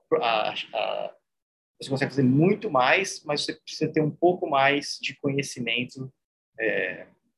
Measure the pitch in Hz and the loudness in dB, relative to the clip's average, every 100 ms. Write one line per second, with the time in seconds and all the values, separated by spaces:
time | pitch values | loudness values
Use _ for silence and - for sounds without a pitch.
0 | _ - 117 110 101 107 - 110 104 101 | _ 0 2 0 0 -4 -6 -4 -4 -4
1 | 101 - _ _ _ _ _ - 131 135 | -8 -12 _ _ _ _ _ -16 -6 -2
2 | 139 135 127 135 180 214 - 131 127 175 | -2 2 4 6 4 2 0 2 4 2
3 | 190 - 156 147 - - - - 156 156 | 0 -6 -4 -4 -4 -8 -12 -4 0 2
4 | 151 - 175 180 170 139 139 143 143 - | 0 2 2 2 0 2 4 2 -2 -8
5 | - 139 143 139 135 131 113 120 123 131 | -8 -6 -4 -2 -4 -6 -6 -4 -6 -10
6 | 131 - _ _ _ - 110 98 92 90 | -14 -16 _ _ _ -4 -2 0 -2 -6
7 | 90 _ _ | -14 _ _